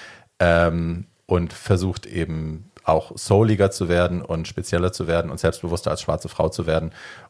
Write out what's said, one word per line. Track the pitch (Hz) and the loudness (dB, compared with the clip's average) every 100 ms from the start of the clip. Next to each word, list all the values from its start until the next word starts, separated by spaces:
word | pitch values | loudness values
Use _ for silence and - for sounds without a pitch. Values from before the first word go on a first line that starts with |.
| - - _ - | -20 -20 _ 2
ähm, | 87 85 85 82 82 85 - _ - | 4 6 4 2 -2 -4 -8 _ 0
und | 90 85 | 0 0
versucht | - - 92 92 87 - | -4 0 2 2 -4 -6
eben | 85 82 80 78 78 104 - | -6 -4 -4 -6 -8 -14 -12
auch | - 80 - | -2 -2 -2
souliger | - - 101 113 101 98 | -6 2 4 4 4 2
zu | - 87 | 0 0
werden | 87 87 87 | 2 2 -2
und | - 82 80 | -4 -6 -6
spezieller | - - 87 90 | -8 -2 0 0
zu | - 80 | -2 0
werden | 82 82 | 0 -2
und | 71 | -2
selbstbewusster | 80 - 87 85 80 | -2 0 -4 -4 -2
als | 78 | -4
schwarze | - 78 - | -2 -4 -4
Frau | - 80 | -2 -2
zu | - 80 | 0 0
werden. | 80 80 - - - | 0 -2 -8 -18 -20